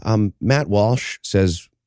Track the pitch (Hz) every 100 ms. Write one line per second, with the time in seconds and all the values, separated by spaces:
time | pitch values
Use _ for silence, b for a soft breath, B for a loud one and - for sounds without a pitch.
0 | - 110 101 - 104 143 120 101 110 123
1 | - - - 98 95 85 - _